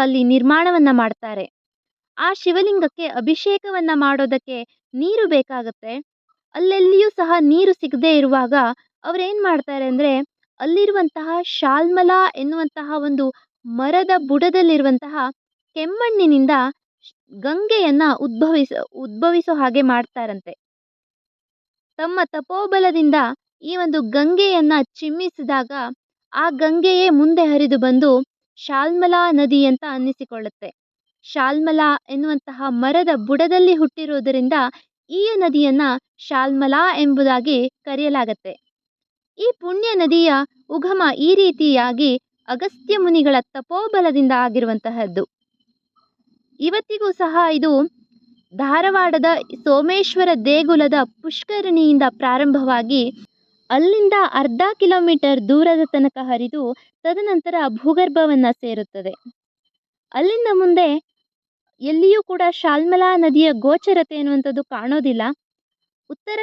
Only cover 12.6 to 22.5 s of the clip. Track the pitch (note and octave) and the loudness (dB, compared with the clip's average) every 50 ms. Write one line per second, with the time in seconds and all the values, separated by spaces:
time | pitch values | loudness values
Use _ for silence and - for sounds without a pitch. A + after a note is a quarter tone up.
12.6 | D#4+ D4 - D#4 D4 D4 D4+ D4+ C#4+ D4 C#4+ C4+ C4+ C4 - - _ _ _ _ | -6 -6 -8 -10 -10 -8 -6 -6 -4 -4 -2 -2 -2 -4 -6 -8 _ _ _ _
13.6 | _ A#3+ A#3 A#3+ C4 C#4+ E4 F4+ F#4+ F#4 F#4 F4+ D4 C4+ C#4 C#4+ E4+ F4+ D#4 F#4 | _ -10 -8 -6 -4 0 0 0 0 2 0 -2 0 0 0 0 0 2 2 2
14.6 | F4+ E4 D#4 D4 C4+ C4+ C4 B3 D4+ C#4+ D4+ D4+ C4 C4 C#4 _ _ _ _ _ | 2 4 2 2 2 2 0 0 -2 -6 -8 -6 -6 -6 -8 _ _ _ _ _
15.6 | _ _ _ D#4+ D#4 E4 G4 A4 A#4+ A#4+ A4 G4+ F4+ D#4 D4 C4+ C4+ C4 D4 C4 | _ _ _ -8 -8 -6 -4 -4 -4 -2 0 2 4 4 4 4 4 4 2 2
16.6 | B3 C4+ C#4+ - _ _ _ _ _ - _ _ _ _ F#3+ G3+ F#3+ C#4 D#4 F4+ | 0 -2 -6 -10 _ _ _ _ _ -20 _ _ _ _ -20 -10 -8 -6 -4 -4
17.6 | G#4 G#4 A4+ G#4+ F#4 D4+ C#4 C#4+ D#4+ D4+ B3 - C#4+ B3+ A3+ A3 D#4 D#4+ E4 D4+ | -2 0 0 0 2 2 2 2 2 2 0 -2 -4 -6 -2 -2 0 2 2 0
18.6 | C#4 - - - - - _ B3 C4 A3+ G#3 A3 D#4+ E4+ F4 E4+ E4 F4 E4 D4 | 0 -2 -4 -8 -10 -10 _ -14 -14 -14 -6 -2 0 2 2 0 0 0 -2 0
19.6 | C4+ B3+ A#3 C#4 C#4 B3+ B3 A#3+ A#3 - _ B3+ A#3 G#3+ G3+ F#3+ - F3 - - | 0 0 0 2 2 2 0 0 -2 -6 _ -10 -10 -10 -10 -12 -14 -18 -20 -20
20.6 | _ _ _ _ _ _ _ _ _ _ _ _ _ _ _ _ _ _ _ _ | _ _ _ _ _ _ _ _ _ _ _ _ _ _ _ _ _ _ _ _
21.6 | _ _ _ _ _ _ _ - D#4+ E4+ F4+ F#4 E4+ - - D4+ C4+ - | _ _ _ _ _ _ _ -8 -8 -6 -2 -4 -4 -4 -6 -10 -10 -8